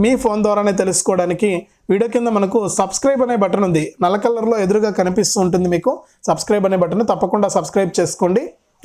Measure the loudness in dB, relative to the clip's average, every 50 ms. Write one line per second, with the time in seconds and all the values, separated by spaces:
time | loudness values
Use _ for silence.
0 | 2 2 2 2 2 0 0 0 0 0 0 0 0 0 0 0 0 0 0 -2
1 | 0 0 0 0 0 -2 -2 -2 0 -2 -2 -2 -6 _ _ _ _ -2 0 0
2 | 0 0 0 0 0 0 0 0 0 0 0 0 -2 -2 -2 -2 -2 -2 -2 -2
3 | 0 0 2 2 0 0 0 0 0 0 0 0 0 2 0 0 -2 -4 -4 -2
4 | 0 0 0 2 0 0 0 0 0 0 0 0 0 0 2 0 0 0 -2 -2
5 | -2 0 0 0 0 0 0 0 0 2 2 0 0 2 0 0 0 -2 -4 -4
6 | -8 _ _ _ -4 -4 -2 -2 0 -2 0 0 2 0 2 2 0 0 0 -2
7 | 0 0 0 0 0 0 0 0 0 0 0 -2 -2 0 0 0 0 0 0 -2
8 | -2 -2 -2 -2 0 0 0 0 -2 -4 -14 _ _ _ _ _